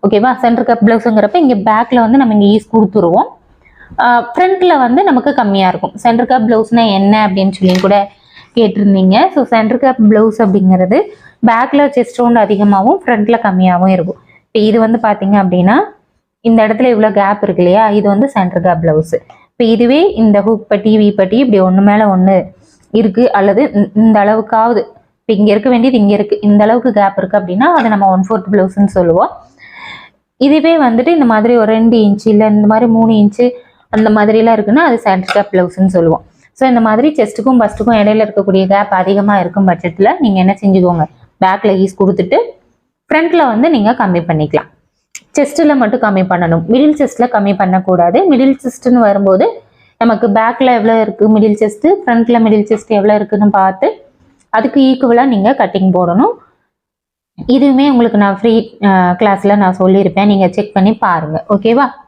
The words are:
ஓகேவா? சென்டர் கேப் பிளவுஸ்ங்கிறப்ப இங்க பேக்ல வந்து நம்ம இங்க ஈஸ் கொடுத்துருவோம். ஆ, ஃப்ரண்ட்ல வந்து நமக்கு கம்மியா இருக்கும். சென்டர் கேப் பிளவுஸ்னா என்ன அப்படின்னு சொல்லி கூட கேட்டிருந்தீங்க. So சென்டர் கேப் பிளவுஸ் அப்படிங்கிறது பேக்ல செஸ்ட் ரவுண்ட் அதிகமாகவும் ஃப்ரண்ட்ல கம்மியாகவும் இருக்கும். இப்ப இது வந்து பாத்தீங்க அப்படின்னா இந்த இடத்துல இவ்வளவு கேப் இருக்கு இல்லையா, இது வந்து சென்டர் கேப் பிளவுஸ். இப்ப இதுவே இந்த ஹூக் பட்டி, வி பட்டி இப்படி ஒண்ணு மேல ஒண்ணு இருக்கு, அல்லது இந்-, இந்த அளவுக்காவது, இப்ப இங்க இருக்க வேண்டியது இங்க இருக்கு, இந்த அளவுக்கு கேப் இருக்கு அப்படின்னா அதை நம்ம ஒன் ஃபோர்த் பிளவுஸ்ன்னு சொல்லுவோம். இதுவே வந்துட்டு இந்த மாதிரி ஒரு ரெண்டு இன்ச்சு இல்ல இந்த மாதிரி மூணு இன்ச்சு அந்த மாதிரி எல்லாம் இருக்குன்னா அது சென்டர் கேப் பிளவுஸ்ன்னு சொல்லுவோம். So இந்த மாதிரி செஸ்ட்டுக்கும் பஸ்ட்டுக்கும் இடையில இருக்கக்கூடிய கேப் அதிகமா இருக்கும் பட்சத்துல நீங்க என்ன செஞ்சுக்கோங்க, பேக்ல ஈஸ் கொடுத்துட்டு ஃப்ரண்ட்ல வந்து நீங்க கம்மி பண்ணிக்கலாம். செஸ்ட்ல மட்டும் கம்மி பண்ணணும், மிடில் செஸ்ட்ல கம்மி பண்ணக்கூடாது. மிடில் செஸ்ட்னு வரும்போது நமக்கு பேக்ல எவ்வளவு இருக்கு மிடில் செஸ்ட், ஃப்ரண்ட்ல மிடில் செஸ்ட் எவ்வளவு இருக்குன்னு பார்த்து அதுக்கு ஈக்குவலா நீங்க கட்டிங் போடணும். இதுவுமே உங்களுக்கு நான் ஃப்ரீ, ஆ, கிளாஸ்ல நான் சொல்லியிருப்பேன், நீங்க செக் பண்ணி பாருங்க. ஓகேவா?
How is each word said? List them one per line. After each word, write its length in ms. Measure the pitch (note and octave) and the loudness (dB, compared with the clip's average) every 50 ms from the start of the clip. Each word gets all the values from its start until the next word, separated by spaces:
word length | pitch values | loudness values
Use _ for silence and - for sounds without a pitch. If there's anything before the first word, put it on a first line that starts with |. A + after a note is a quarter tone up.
| - G3+ | 0 0
ஓகேவா? 220 | G#3+ G3+ G#3+ B3+ B3 A#3+ - | 0 2 0 0 -2 0 0
சென்டர் 220 | A#3+ A#3 A3+ A#3+ - | -2 0 0 0 -2
கேப் 140 | A#3 A#3 G#3+ | -2 0 2
பிளவுஸ்ங்கிறப்ப 540 | G3+ A3+ A3+ G#3+ A#3+ A3 G#3+ G3+ G#3 - F4+ E4 | 0 0 0 -2 -2 0 0 -2 0 0 0 0
இங்க 120 | C4 B3 G3+ F#3 A3 | 0 0 0 0 0
பேக்ல 320 | G#3+ G#3+ A#3+ - - B3 A3+ | 0 0 0 0 0 0 0
வந்து 140 | A3 A#3 C#4 | 2 2 2
நம்ம 140 | C#4 A#3 G#3+ G#3 | 2 2 2 2
இங்க 100 | G3+ G3+ G#3 | 2 2 2
ஈஸ் 180 | A3 G#3 _ - | 0 -2 _ 0
கொடுத்துருவோம். 540 | A3+ A3 F#3+ - A3 F#3 E3+ E3+ A3 D#4 - - _ _ _ _ _ _ _ _ _ - - - - - | 0 0 2 0 0 0 0 0 0 -2 -2 -6 _ _ _ _ _ _ _ _ _ -20 -20 -8 -4 0
ஆ, 20 | A#3+ A#3+ A#3+ A#3 - - | 0 0 0 -2 -4 -4
ஃப்ரண்ட்ல 400 | - F4+ F#4 F#4+ F#4 F4+ F4+ E4 C#4+ B3+ | -2 0 0 0 0 2 2 2 2 2
வந்து 160 | A#3+ A#3+ D4 G4+ G4 | 2 2 2 2 2
நமக்கு 220 | C#4 B3 A#3+ C#4 C#4 - | 0 0 0 -2 -2 -2
கம்மியா 280 | A#3+ G3+ G3 G3 F#3+ F#3 | -2 -2 0 0 0 0
இருக்கும். 220 | F3+ E3+ - F3+ - - - | -2 -4 -8 -10 -12 -4 -2
சென்டர் 240 | A#3+ A3+ A#3 A#3+ A#3 | -2 0 0 0 0
கேப் 160 | B3+ B3+ A3 A3 | 0 0 0 0
பிளவுஸ்னா 360 | A#3 A3 A3 A3 A#3 A#3 A#3 A3 G3 G3 | 0 0 0 0 0 0 0 0 0 0
என்ன 140 | G3 G3 G#3 G#3+ G#3+ | 2 2 2 2 0
அப்படின்னு 280 | G#3 F#3 F#3+ F#3+ G3 F#3 - | 0 -2 -2 -2 -2 -2 0
சொல்லி 180 | F#3+ F#3 F3+ F#3 F#3 | 0 0 0 0 0
கூட 120 | G3 G3 G3+ G3 G3+ - _ _ _ _ - - _ _ | 0 0 0 0 -4 -8 _ _ _ _ -20 -20 _ _
கேட்டிருந்தீங்க. 600 | A#3 A#3 G#3 - G#3 G#3 G3+ G3 F#3+ F#3+ F#3 F#3+ A3 D#4+ F#4+ F#4+ | 0 0 0 0 0 0 2 2 2 2 2 2 2 2 0 0
So 100 | D#4 B3 - B3 | -2 -2 0 -2
சென்டர் 280 | A3+ A3 A3 G#3 B3 - | -2 0 -2 -2 0 0
கேப் 180 | C4 B3+ B3+ A3+ G#3 | -2 0 2 2 2
பிளவுஸ் 280 | A3 G#3 A3 A3+ G#3+ - A#3 | 4 4 2 0 0 0 -2
அப்படிங்கிறது 540 | G3 F#3 G3+ F#3+ F#3 F#3 F3+ F#3 F3+ G#3 D4+ G#4 - - - _ - _ _ - A3+ | 0 0 0 2 2 2 2 0 0 0 -2 -2 -4 -8 -20 _ -20 _ _ -2 0
பேக்ல 340 | A3+ A3+ B3 C#4 - C#4+ D4 C#4 C#4+ B3+ | 0 0 -2 0 0 0 0 0 0 -2
செஸ்ட் 220 | A#3+ - - - | -4 -4 -4 -4
ரவுண்ட் 200 | A#3+ A#3+ A#3 A#3 G#3+ | -2 0 2 2 2
அதிகமாகவும் 540 | F#3 G#3+ F#3+ G#3 G3+ G3+ G3 F#3+ A#3 E4+ F#4+ - | 0 0 0 0 0 2 2 2 0 0 -2 -2
ஃப்ரண்ட்ல 340 | - A#3+ G#3+ G#3 G#3+ A#3 A3+ A3+ | -4 -2 -2 0 -2 -2 -2 0
கம்மியாகவும் 480 | G#3 F#3 F#3 F#3 F#3 F3+ F3 F3+ F#3+ F#3+ | -2 0 2 2 2 2 2 0 0 0
இருக்கும். 240 | F3+ E3 F#3 - - _ _ _ _ _ _ | 0 -2 -6 -8 -12 _ _ _ _ _ _
இப்ப 120 | _ A3+ G#3 G#3+ | _ 0 0 2
இது 100 | G#3+ A#3 A3 | 2 0 0
வந்து 140 | A3 A3+ A3+ A3+ | 0 -2 -2 -2
பாத்தீங்க 320 | A3 G#3 G#3 - G3 G3+ G#3 F#3+ | -2 -4 -2 -2 0 0 0 0
அப்படின்னா 340 | F#3 F3+ F3+ F3 F#3+ A3 D4 G#4 G#4 - _ _ _ _ _ _ _ _ _ _ A#3 | 0 0 0 2 2 2 0 -2 -4 -8 _ _ _ _ _ _ _ _ _ _ 0
இந்த 100 | A3+ A3+ A3 G#3+ | 2 2 2 0
இடத்துல 220 | A3 G#3+ C4 B3+ A#3+ | 0 0 0 0 2
இவ்வளவு 240 | A3+ G#3+ G#3+ G3 G#3 | 2 0 0 0 0
கேப் 260 | G3+ G3 G#3 G#3 G#3 G3+ | 0 0 -2 -2 -4 -4
இருக்கு 160 | F3+ F3 F3+ | -2 0 0
இல்லையா, 220 | F3 F3+ G#3 A3 G#3+ G#3 G#3 | 2 2 2 2 2 0 0
இது 80 | G3+ G3+ G3+ | 0 0 0
வந்து 160 | G3 B3+ C#4 - A3 | 0 -2 -2 -2 -2
சென்டர் 280 | F#3+ F3+ F3+ F3+ E3+ | -4 -2 -4 -2 -2
கேப் 180 | F#3 F3 D#3+ E3 | -2 -2 0 0
பிளவுஸ். 300 | E3 D3+ D#3 D#3+ - - - _ _ - _ _ _ | 0 0 0 -2 -2 -6 -8 _ _ -20 _ _ _
இப்ப 120 | _ _ B3 A3+ A3+ | _ _ 0 0 2
இதுவே 280 | G#3 A#3+ A#3 C4 D4+ E4+ G4+ - - | 2 2 2 2 2 0 0 0 0
இந்த 160 | A3+ G#3+ G3+ G3+ F#3+ | 2 2 2 2 0
ஹூக் 200 | G#3 A3+ G#3+ A3 _ | 0 -2 -4 -2 _
பட்டி, 200 | G#3+ G3+ G3+ A3 G#3+ A3 | -4 -2 0 0 2 2
வி 60 | G#3+ G#3 G3+ G3+ | 2 2 2 0
பட்டி 200 | F#3+ F#3 G3+ A#3 C#4 | -2 0 0 0 0
இப்படி 160 | B3 G#3 G3 F#3 F#3 | 0 2 2 2 2
ஒண்ணு 140 | F#3 F#3+ G3+ G3+ | 2 2 2 2
மேல 140 | G3+ G#3+ A3 G#3 F#3+ | 2 2 2 0 0
ஒண்ணு 200 | F#3 F#3 F#3+ G3 F#3 - F#3+ - _ _ _ _ _ _ _ - G#3+ | 2 2 2 2 0 -2 -4 -14 _ _ _ _ _ _ _ -2 -2
இருக்கு, 240 | A#3 A3 F#3 A3 B3 B3 - G3+ | -2 0 0 0 0 0 0 0
அல்லது 220 | F#3+ G3+ G3 G#3 C#4+ C#4+ - | 0 0 0 0 0 0 0
இந்-, 180 | G3+ G#3 - - G#3+ A3 | -2 -2 -2 0 0 2
இந்த 140 | A3+ A3 G#3+ G3+ | 2 4 2 2
அளவுக்காவது, 580 | G#3 A3 A3 G#3+ G#3+ - A3 A3 A#3 A#3+ G#3 - - - - _ _ _ _ | 0 0 -2 -2 -2 -2 -2 0 0 0 -2 -4 -6 -12 -20 _ _ _ _
இப்ப 120 | _ - A3 F#3+ | _ -4 -2 0
இங்க 100 | G#3+ G#3 G3+ | 2 2 2
இருக்க 160 | A3 G#3+ C4+ B3 | 0 0 0 0
வேண்டியது 240 | A#3+ A#3 C4+ B3+ A#3+ G#3 | 2 0 0 0 2 2
இங்க 100 | G3+ G#3 G3+ | 2 0 0
இருக்கு, 160 | G#3 G#3 - - - G3+ | -2 -2 -4 -2 0 2
இந்த 140 | G#3 G#3 G#3 G#3+ | 2 2 4 2
அளவுக்கு 240 | A3+ B3 A#3 B3+ G#3+ G#3 | 0 0 0 -2 0 0
கேப் 200 | G3+ G3 G3 - | 0 0 -2 -4
இருக்கு 160 | F#3+ F#3 - G#3 | -6 -2 -2 -4
அப்படின்னா 280 | F#3+ F3+ F3+ G3 B3+ E4 F4 D#4 | -4 -2 -4 -2 0 0 0 0
அதை 100 | A#3+ A3+ G#3+ | 0 0 -2
நம்ம 140 | G3+ G3 F#3+ F#3 | 0 0 0 0
ஒன் 100 | F#3 F#3+ F#3+ | 0 0 -2
ஃபோர்த் 220 | A3+ G#3+ - F#3+ G3 | -2 -4 -4 -2 -2
பிளவுஸ்ன்னு 400 | G3+ F#3 F#3+ F#3+ G3+ G3+ G3 - F#3+ | 0 0 -2 0 -2 -2 0 0 0
சொல்லுவோம். 340 | F3+ E3+ E3 F3+ A3+ F4 - - - _ _ _ - - - - - - - - - - _ _ _ _ _ _ B3+ C#4 | 0 0 2 0 0 -2 -4 -12 -20 _ _ _ -20 -20 -20 -20 -20 -20 -20 -20 -20 -20 _ _ _ _ _ _ 0 2
இதுவே 260 | D4 D#4 D4 E4 E4 E4 D4 | 2 2 2 2 2 2 2
வந்துட்டு 260 | B3 A3+ A3+ B3+ D#4 F4 D#4+ | 0 0 0 0 0 0 0
இந்த 100 | C#4 A#3+ A3+ | 2 2 2
மாதிரி 200 | G#3+ G#3+ A#3 B3 A#3+ | 2 2 2 2 2
ஒரு 80 | A3 G#3+ A3 A3 | 2 0 0 2
ரெண்டு 200 | A3+ A#3 A#3+ A#3 G#3+ | 2 2 2 2 2
இன்ச்சு 220 | G3+ G3+ G3+ - A3 G#3+ | 2 0 0 0 0 2
இல்ல 140 | G#3 A3 G#3+ G#3+ | 2 2 2 2
இந்த 120 | G#3 G#3 G#3 | 2 2 2
மாதிரி 160 | G#3+ A3 B3 A#3+ A3+ A3+ | 2 2 2 2 2 2
மூணு 160 | A3+ A3+ A3+ G#3+ | 2 2 2 2
இன்ச்சு 240 | G#3 G3+ G3+ - B3 B3 B3 - - _ _ _ _ _ - | 2 0 0 0 -2 -2 -2 -6 -20 _ _ _ _ _ -2
அந்த 140 | G#3+ A3 A3 G#3+ G#3+ | 0 0 2 2 2
மாதிரி 200 | G#3 G#3 G#3+ A3 | 2 2 2 2
எல்லாம் 160 | A3+ A#3 A3+ G#3+ | 2 2 2 0
இருக்குன்னா 260 | G#3 G3+ G#3+ D4 E4+ D#4+ | 0 0 0 2 2 0
அது 80 | A#3+ A3+ - | 0 -2 -2
சென்டர் 280 | G#3+ F#3+ F#3 F#3 - - | -2 -2 -2 -2 -2 -2
கேப் 180 | G3+ G3+ - - | -2 -2 0 -2
பிளவுஸ்ன்னு 400 | F#3 F3+ F3 F3+ - F#3+ F#3+ F#3 F3+ | -2 -2 -2 -2 -2 -2 0 0 0
சொல்லுவோம். 280 | E3 E3 D#3+ - - _ _ _ _ _ _ - | 0 0 0 -2 -6 _ _ _ _ _ _ -4
So 60 | C4 C4 | -2 0
இந்த 100 | B3 A#3+ A3+ A3 | 0 0 0 0
மாதிரி 180 | G#3+ G#3+ C4 D#4 D4+ C#4+ | 0 0 0 -2 0 -2
செஸ்ட்டுக்கும் 420 | A3+ G#3 G#3+ - G#3 C4 C4 B3 | -4 -4 -4 -6 -2 0 2 2
பஸ்ட்டுக்கும் 380 | A3+ G3+ - - G#3+ A3+ A#3 A3 | 0 0 -2 -4 -2 0 0 2
இடையில 240 | G#3 G#3 G#3+ A3 A3 | 2 0 2 0 -2
இருக்கக்கூடிய 400 | G#3 G#3 G#3 G3 G3+ F#3 F#3+ F#3+ F#3+ G3 | -2 -2 -4 -2 0 0 0 0 0 0
கேப் 200 | G3+ G#3 G#3 G3+ F#3 | 0 0 -2 -2 -2
அதிகமா 340 | F3+ F#3 G3 G3+ G3 G3+ G#3 G3 F3+ | -2 -2 -2 -2 0 0 0 0 -2
இருக்கும் 240 | F3+ F3 G3+ G3 F#3+ | -2 -2 -2 0 0
பட்சத்துல 460 | F3 F3 - F3 E3 - G3 A3 D#4+ F#4 D#4 | 0 -2 -4 -8 -4 0 0 0 0 0 -2
நீங்க 160 | A3+ G3 F#3+ F#3 | -2 0 2 0
என்ன 80 | F#3 G3 G3 | 0 0 0
செஞ்சுக்கோங்க, 440 | - G3 F#3+ F#3+ F3+ F3+ F3 E3 D#3 - _ _ _ _ _ _ - | 0 0 2 2 2 0 0 -2 -4 -6 _ _ _ _ _ _ -2
பேக்ல 260 | F#3+ F#3+ G3+ - G#3+ F#3+ F#3+ F#3+ | -2 -2 0 -2 -2 0 0 -2
ஈஸ் 140 | F#3+ F#3+ - G3 | -2 -2 -2 -2
கொடுத்துட்டு 340 | F#3 G3+ - F3+ F3+ - E4 A#4+ A#4 - _ _ _ _ _ _ _ _ _ _ _ | -2 0 -2 -2 -2 0 -2 -2 -4 -8 _ _ _ _ _ _ _ _ _ _ _
ஃப்ரண்ட்ல 320 | D#4 D#4 E4 E4+ E4 E4+ D4+ B3+ A3 | -2 -2 -2 0 0 0 0 0 0
வந்து 160 | G#3+ C4+ E4 E4 | 0 0 0 0
நீங்க 160 | B3 G3+ G#3+ B3 B3+ A#3 | 0 0 0 -2 -2 -2
கம்மி 180 | F#3+ F3+ F3 E3 E3+ | -2 -2 -2 -2 -2
பண்ணிக்கலாம். 400 | E3 D#3 D3+ D3 - - - - _ _ _ _ _ _ _ _ _ - _ _ _ - | -4 -4 -2 -2 -4 -4 -6 -6 _ _ _ _ _ _ _ _ _ -20 _ _ _ -2
செஸ்ட்ல 360 | C#4+ C#4+ C#4+ D4 E4 D4+ D4 C4+ | -2 -2 -2 0 0 0 2 0
மட்டும் 200 | A#3+ G#3+ G3+ - - | 0 -2 -2 -2 -2
கம்மி 180 | G#3+ G3 F#3+ F#3 F#3 | -2 0 0 -2 -2
பண்ணணும், 320 | F#3+ F3 F3 E3+ E3 E3 E3+ E3 | -2 -2 0 0 -2 -2 0 0
மிடில் 240 | A3 C4 C#4+ D4+ D4+ D4+ | 0 2 2 2 0 0
செஸ்ட்ல 260 | D4 - - - A#3+ B3 B3 | -2 -4 -2 -4 -4 -2 -2
கம்மி 200 | G#3+ G3+ G3+ G3+ F#3+ | -2 -2 -2 -2 -2
பண்ணக்கூடாது. 600 | G3+ F#3 F#3 F#3 F#3 F#3+ F#3 F3 E3+ F3 F3+ B3+ G4 F#4+ | -2 -2 -2 -2 0 -2 0 0 0 0 2 0 2 2
மிடில் 240 | D4 A#3 C4 C4+ C4+ C4+ - | 2 2 2 0 0 -2 -6
செஸ்ட்னு 360 | B3+ - - - B3 B3 B3 A#3 G#3 | -10 -10 -6 -2 0 2 2 2 2
வரும்போது 380 | G3+ G3+ G3+ F#3+ F#3+ F#3+ C#4 A4+ A#4 - _ _ _ _ _ _ _ _ | 0 0 0 0 2 2 0 -2 -2 -8 _ _ _ _ _ _ _ _
நமக்கு 260 | A3+ A3+ A3 G#3 A3+ A3 G3+ A3 | -2 -2 -2 -2 -2 -2 0 0
பேக்ல 320 | A3 A3+ A#3+ - C4+ B3+ B3 A3+ | 0 -2 -2 -2 0 0 0 0
எவ்வளவு 220 | G#3 A3 A3+ A3+ A3 | 0 0 0 0 -2
இருக்கு 200 | G#3+ G3+ - G#3 G#3+ G#3+ | -2 -2 -2 0 2 2
மிடில் 220 | G#3+ G#3 A3 G#3 G#3 | 2 2 0 0 0
செஸ்ட், 260 | A3 G#3 G#3 - - D#4 G4 G4+ G4+ | -2 -4 -4 -2 0 0 0 0 0
ஃப்ரண்ட்ல 360 | - A#3+ A#3 A#3 A3+ A#3+ A#3 A3+ | -2 0 0 0 0 0 0 2
மிடில் 200 | A3 G#3+ G#3+ G#3 G#3 | 2 2 0 0 -2
செஸ்ட் 200 | A3+ G#3 - _ A3 G#3 | -4 -6 -4 _ -2 0
எவ்வளவு 200 | G3 G#3 G#3 G#3 | 2 2 0 0
இருக்குன்னு 300 | G#3 G#3 - G3 G#3 G#3 G3 G3+ | -2 -4 -2 0 0 0 2 2
பார்த்து 300 | F#3+ F#3+ F#3 F#3+ - E4+ A4 - - _ _ _ _ _ _ _ _ _ - A3 | 0 0 -2 -2 -4 -4 -4 -6 -16 _ _ _ _ _ _ _ _ _ -4 -2
அதுக்கு 220 | A3+ - - C#4+ C4+ C4 | -2 0 0 2 2 2
ஈக்குவலா 360 | C4 B3+ C4 A#3+ A#3 A#3+ C4 C4+ B3 | 2 0 0 0 2 2 2 0 0
நீங்க 180 | G3+ F#3+ G#3+ C#4 - | 0 0 0 0 0
கட்டிங் 320 | - F#3+ - G3 F#3+ F#3+ F3+ F3+ | -2 -4 -2 -2 0 0 0 0
போடணும். 360 | F3+ E3+ E3+ G3 C#4+ G#4+ A#4+ - _ _ _ _ _ _ _ _ _ _ _ _ _ _ _ _ _ _ _ - - - B3 | 0 0 0 0 0 0 -2 -6 _ _ _ _ _ _ _ _ _ _ _ _ _ _ _ _ _ _ _ -18 -4 -2 0
இதுவுமே 300 | C4+ B3+ C#4+ C4+ B3+ C#4 D4 | 0 2 2 2 2 2 2
உங்களுக்கு 280 | C#4 A#3+ A#3+ A3+ G#3+ G#3 G#3 | 2 2 0 0 0 0 0
நான் 140 | G3 G3 F#3+ | 0 -2 -2
ஃப்ரீ, 140 | A3 A#3 A3 A3+ G#3+ - - - - G3+ | -2 0 0 0 -2 -4 -12 -4 -2 0
ஆ, 40 | F#3+ F#3 F3+ F3+ F3+ F3+ | 2 2 2 0 0 0
கிளாஸ்ல 360 | A3 G#3 G3 F#3+ F#3+ G3+ G3+ G#3 G3+ | 0 -2 -2 0 0 0 0 2 0
நான் 160 | F#3 F#3 F#3+ | 0 0 0
சொல்லியிருப்பேன், 500 | F#3+ F#3 F#3+ G3 G3 F#3 E3 - G3 G#3 | 0 2 2 2 0 0 -2 0 0 0
நீங்க 160 | G3+ G3 G3 F3+ F#3+ - | 2 2 0 -2 -2 -4
செக் 180 | G#3 G#3 - G3 | -6 -4 -2 0
பண்ணி 140 | F#3+ G3+ A3 A3 - | 0 0 0 0 -2
பாருங்க. 320 | G3+ F3 D#3+ D#3+ D3+ D#3 - - - G#3+ | -2 -2 -2 -4 -6 -8 -8 -4 -4 -4
ஓகேவா? 300 | G3 G3 A3+ A#3 B3 C#4 B3 - - - | -2 0 0 0 0 0 -2 -4 -12 -20